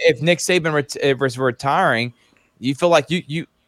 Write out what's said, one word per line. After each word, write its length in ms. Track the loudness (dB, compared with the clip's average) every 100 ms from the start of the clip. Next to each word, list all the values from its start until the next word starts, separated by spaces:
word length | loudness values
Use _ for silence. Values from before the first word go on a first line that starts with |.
| 2
if 160 | 2
Nick 160 | 0 0
Saban 340 | 0 0 0
ret-, 240 | -2 -2 -2
if 180 | -2 0
is 160 | -2 0
retiring, 760 | -2 -2 -2 2 2 0 -4 -10 _ _ _ _
you 140 | -6
feel 140 | 0 2
like 220 | 2 2
you, 120 | -6 -6
you, 200 | -10 -10 _